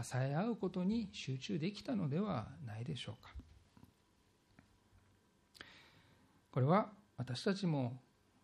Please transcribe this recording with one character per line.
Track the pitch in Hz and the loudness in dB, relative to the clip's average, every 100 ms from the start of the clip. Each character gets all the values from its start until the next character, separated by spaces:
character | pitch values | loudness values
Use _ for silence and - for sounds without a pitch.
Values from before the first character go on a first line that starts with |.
| 117 127 | -4 0
え | 135 147 | 0 2
合 | 226 | 0
う | 220 | 0
こ | 185 | -2
と | 180 | 0
に | 185 233 196 | 0 0 -2
集 | - - 131 | -6 -4 -4
中 | - 180 | -2 0
で | 170 | -2
き | 202 | -2
た | - 220 | -2 0
の | 156 | 2
で | 156 | 2
は | 214 127 - 156 120 | 0 -2 -4 -8 -8
な | 107 | -6
い | |
で | 123 123 | -4 -6
し | - | -6
ょ | - | -10
う | |
か。 | - - - - - - - _ _ _ _ _ _ - - _ _ - - _ _ _ _ - - - - - - - - - _ | -12 -14 -14 -20 -20 -20 -20 _ _ _ _ _ _ -20 -20 _ _ -20 -20 _ _ _ _ -18 -18 -20 -20 -20 -20 -20 -20 -20 _
こ | 131 | 4
れ | 131 | 6
は | 190 220 - - - | 6 4 -4 -12 -8
私 | 123 123 208 | -4 0 2
た | 190 | 2
ち | 180 | 4
も | 147 123 127 - _ _ _ | 4 2 -2 -12 _ _ _